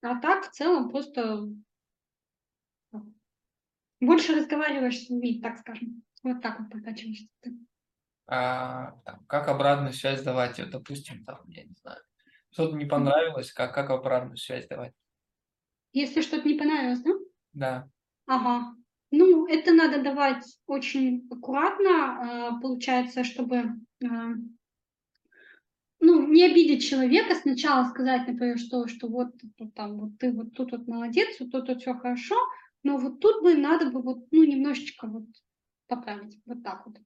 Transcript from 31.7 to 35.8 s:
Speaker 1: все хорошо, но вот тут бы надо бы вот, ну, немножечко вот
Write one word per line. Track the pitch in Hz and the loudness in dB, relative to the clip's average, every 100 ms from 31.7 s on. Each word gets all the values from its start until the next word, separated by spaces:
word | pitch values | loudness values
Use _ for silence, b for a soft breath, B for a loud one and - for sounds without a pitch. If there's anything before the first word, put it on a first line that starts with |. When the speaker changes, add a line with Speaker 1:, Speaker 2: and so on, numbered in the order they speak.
| 247 | -6
Speaker 1:
все | 254 | -6
хорошо, | 247 247 247 - 440 508 B B _ | -6 -6 -6 -2 0 0 B B _
но | 277 277 | -2 -2
вот | 254 - | -4 2
тут | 415 453 | 4 6
бы | 339 | 4
надо | 311 285 320 294 | 4 4 2 0
бы | 247 | -2
вот, | 247 254 - | -6 -8 2
ну, | 311 | 6
немножечко | 302 269 285 254 - - 226 | 6 4 0 -4 -8 -14 -12
вот | 220 220 _ _ _ _ _ | -12 -16 _ _ _ _ _